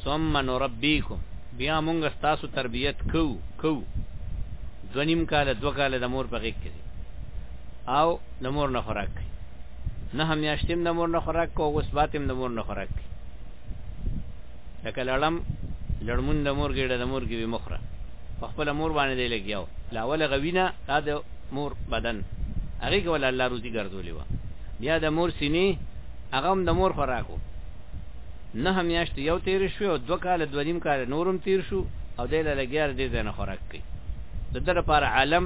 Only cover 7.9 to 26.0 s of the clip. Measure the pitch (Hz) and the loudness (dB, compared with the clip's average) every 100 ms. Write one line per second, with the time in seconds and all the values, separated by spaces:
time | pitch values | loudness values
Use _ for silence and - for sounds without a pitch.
7.9 | 135 165 170 - - 131 143 143 123 101 | 4 4 2 -4 -4 -2 0 2 0 0
8.9 | 104 98 - - - - - - - - | 0 -2 -2 -6 -6 -8 -8 -8 -4 -4
9.9 | - - 127 160 156 151 147 - 170 170 | -4 -4 0 0 2 2 2 2 2 2
10.9 | 170 170 165 160 165 165 - 151 147 - | 2 2 2 2 0 2 2 2 2 0
11.9 | 143 151 151 139 127 127 113 107 98 95 | 2 2 2 0 0 -2 -2 -2 -4 -2
12.9 | - - - - - - - - - - | -4 -4 -6 -8 -8 -8 -8 -6 -6 -6
13.9 | - - - - - - - - - 110 | -4 -2 -2 -4 -6 -8 -8 -8 -6 -4
14.9 | 120 127 131 156 170 - - - - - | -2 0 2 2 2 -2 -4 -4 -4 -2
15.9 | - - 120 135 151 143 139 147 135 131 | -2 0 2 4 2 2 2 0 0 0
16.9 | 123 123 135 120 117 113 113 - 110 - | 0 0 -2 -2 -2 -2 -2 -2 -4 -4
17.9 | - - - - - 117 131 147 147 160 | -6 -6 -6 -6 -6 -4 -2 -2 0 2
18.9 | 151 135 127 123 113 98 101 82 - - | 2 2 2 0 0 -2 -4 -4 -6 -4
19.9 | 117 117 160 151 139 156 180 185 - - | -2 0 2 2 2 2 2 2 0 0
20.9 | 147 151 147 - - - 131 143 - - | 0 2 -2 -4 -8 -6 -4 -2 -4 -2
21.9 | 113 113 107 101 - - - - - 123 | 0 0 -2 -4 -4 -2 0 -2 -2 0
22.9 | 190 170 156 131 127 127 120 120 113 101 | 0 2 2 2 2 2 0 -2 -2 -2
23.9 | 95 85 80 - - - - - - 123 | -4 -6 -6 -4 -4 -4 -6 -6 -4 0
24.9 | 165 156 160 175 - 143 165 196 170 - | 2 2 2 2 2 2 4 4 2 -2
25.9 | - | -6